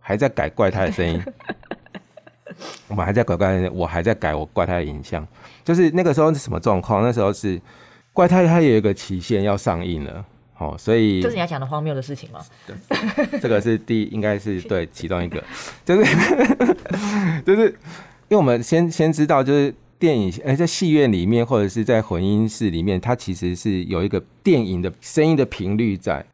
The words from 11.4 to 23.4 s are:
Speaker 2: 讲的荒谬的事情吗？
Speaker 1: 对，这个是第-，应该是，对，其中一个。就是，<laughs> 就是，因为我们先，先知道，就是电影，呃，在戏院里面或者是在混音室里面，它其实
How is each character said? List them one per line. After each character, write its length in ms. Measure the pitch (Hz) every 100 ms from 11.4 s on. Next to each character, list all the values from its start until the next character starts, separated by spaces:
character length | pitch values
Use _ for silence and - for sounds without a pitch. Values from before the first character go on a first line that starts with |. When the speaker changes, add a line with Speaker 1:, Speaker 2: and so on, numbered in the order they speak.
| 170
Speaker 2:
讲 120 | 143
的 60 |
荒 160 | 131 151
谬 140 | 156
的 40 | 135
事 160 | 127
情 140 | 139 -
吗？ 80 | 78 - _ -
Speaker 1:
对， 720 | 104 - - 220 277 277 285
这 100 | 127
个 100 | 104
是 160 | 113 110
第-， 240 | - 110 104
应 80 | 107
该 160 | 104 101
是， 240 | 104 95
对， 260 | 87 95 80
其 160 | - 85
中 160 | 90
一 40 | 87
个。 160 | 87 - - - -
就 120 | - 185
是， 100 | 214 156 - 311 240 277 247 -
<laughs> 640 | - 185 208 208 185 160
就 120 | 156
是， 140 | 208 220 - 160 - - _ _
因 0 |
为 80 | 208
我 60 |
们 180 | 139 120
先， 280 | 117 165 170
先 200 | 160 160
知 140 | 156
道， 180 | 151 147
就 80 | 131
是 220 | 143 143 - _ _
电 180 | 170
影， 160 | 127 95 87
呃， 120 | -
在 120 | 139 170
戏 240 | - 180
院 200 | 151 135
里 140 | 95
面 180 | 90 117
或 160 | 117 120
者 80 | 101
是 160 | 107
在 160 | 110 113
混 240 | 107 87
音 240 | 95 104 110
室 220 | - 107
里 140 | 82
面， 180 | 92 92
它 140 | 120
其 180 | 123 -
实 220 | 87